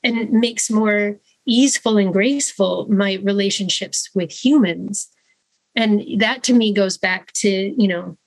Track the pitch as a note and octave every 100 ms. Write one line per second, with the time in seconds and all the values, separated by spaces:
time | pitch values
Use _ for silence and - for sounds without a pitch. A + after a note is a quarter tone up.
0 | B3+ A3+ G#3+ A3+ A#3 A3+ - G#3+ G#3+ G#3
1 | G#3 G#3 _ _ - A#3 C4+ - A#3 G#3+
2 | F#3+ F#3 A3+ C#4+ - - F#3+ F3+ G#3 G3
3 | G3 F#3+ G3 G3+ G3 G3 F#3+ - F#3+ -
4 | - F#3+ E3+ - B3+ D4 F#3+ E3 F#3+ G3+
5 | - _ _ _ _ _ _ - A3 G#3
6 | - A3 A3 C4 - A#3+ A3 G3+ F#3+ -
7 | F#3 F#3 - - G#3 F#3+ G3 C4 G3+ F3
8 | F3+ D#3+